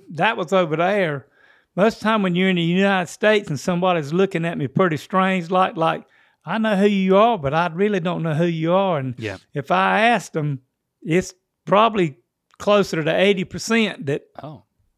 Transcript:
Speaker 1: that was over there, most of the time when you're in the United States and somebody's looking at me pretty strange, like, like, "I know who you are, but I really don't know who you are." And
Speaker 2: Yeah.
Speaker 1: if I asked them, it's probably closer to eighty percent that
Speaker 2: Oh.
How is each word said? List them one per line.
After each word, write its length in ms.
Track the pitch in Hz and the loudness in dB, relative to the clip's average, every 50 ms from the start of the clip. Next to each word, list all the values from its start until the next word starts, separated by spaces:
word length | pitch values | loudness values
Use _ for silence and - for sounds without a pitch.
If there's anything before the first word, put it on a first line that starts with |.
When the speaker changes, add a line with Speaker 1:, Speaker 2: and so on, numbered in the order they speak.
| - - | -18 -14
Speaker 1:
that 260 | 165 147 180 220 233 | -4 -2 0 0 0
was 160 | 220 180 147 | -2 -4 0
over 240 | 196 185 180 156 156 | 2 0 2 0 0
there, 500 | 156 170 180 208 208 185 156 147 135 - _ _ _ _ _ _ _ _ _ - | 0 0 0 0 0 0 -2 -2 -6 -10 _ _ _ _ _ _ _ _ _ -2
most 200 | 170 196 226 214 | 2 2 2 0
of 60 | - | 0
the 40 | - | -2
time 180 | 214 226 220 | -2 0 0
when 140 | 196 185 170 | 0 0 0
you're 140 | 180 190 190 | 2 2 2
in 40 | 185 | 2
the 60 | 175 | 2
United 460 | 170 165 175 185 196 196 196 185 175 - | 0 0 2 2 2 2 0 0 -2 -6
States 400 | - - - 214 214 208 208 - | -6 0 2 2 2 2 0 -2
and 100 | 151 123 | -8 -6
somebody's 540 | - 196 180 175 185 185 175 165 143 139 | -4 -2 -2 0 0 0 0 0 -2 -2
looking 320 | 160 185 196 190 - 165 165 | 0 0 0 0 0 -4 -4
at 120 | 170 170 160 | -4 -4 -4
me 100 | 147 120 | -6 -4
pretty 280 | - - 190 175 156 | 0 0 0 0 0
strange, 540 | 135 - - - 190 190 190 190 185 165 165 | -4 -6 -2 0 0 0 0 0 -2 -4 0
like, 260 | 190 185 190 - 247 | 0 0 0 0 0
like, 280 | 165 165 160 160 151 - _ _ _ _ _ _ _ - | -2 -2 -2 -2 -2 -8 _ _ _ _ _ _ _ -10
"I 140 | 156 185 220 | -6 -4 -2
know 180 | 220 220 208 | 0 0 2
who 100 | 185 202 | 2 2
you 300 | 208 208 190 190 190 185 | 2 2 2 2 4 4
are, 200 | 196 220 240 233 | 6 6 4 2
but 160 | 175 143 135 | 0 -2 -2
I 140 | 143 160 175 175 | 0 0 -2 -2
really 300 | 160 175 202 214 208 185 | -2 -2 -2 0 0 -2
don't 240 | 160 180 175 165 | -2 -4 -4 -4
know 120 | 160 165 151 | -4 -4 -2
who 100 | 156 170 | 0 0
you 280 | 175 170 160 156 165 | -2 -2 -2 0 0
are." 260 | 180 190 196 190 170 143 | 2 2 2 0 -2 -2
And 160 | 131 131 120 - | -4 -6 -8 -6
Speaker 2:
Yeah. 200 | 113 104 95 92 _ _ - | -8 -8 -8 -8 _ _ -10
Speaker 1:
if 180 | 147 135 - | -8 -4 0
I 300 | 175 185 190 190 185 196 | 0 2 2 2 2 2
asked 320 | 220 233 240 196 - - - | 2 2 2 0 -2 -6 -6
them, 260 | 165 147 147 139 127 _ _ _ _ _ _ _ _ | -6 -4 -4 -6 -8 _ _ _ _ _ _ _ _
it's 320 | 320 190 156 185 180 - - _ _ _ _ _ - | -6 -2 0 0 -2 -2 -12 _ _ _ _ _ -2
probably 540 | 151 185 202 220 226 214 208 175 151 131 _ _ _ _ _ _ _ _ - | 2 4 4 4 4 2 0 -2 -2 -2 _ _ _ _ _ _ _ _ -6
closer 440 | - 202 208 208 190 - - 160 | 0 2 2 2 2 0 -2 -4
to 80 | 147 156 | -2 -2
eighty 300 | 170 175 185 202 208 190 175 | 0 2 2 2 2 0 -2
percent 640 | - - 170 - - 226 226 220 190 - - 165 | -6 -8 -10 -4 0 0 0 0 0 -4 -8 -6
that 160 | 135 147 - - _ - - | -6 -6 -6 -8 _ -20 -18
Speaker 2:
Oh. 220 | - 151 151 101 _ _ _ _ _ _ _ | -18 -16 -18 -18 _ _ _ _ _ _ _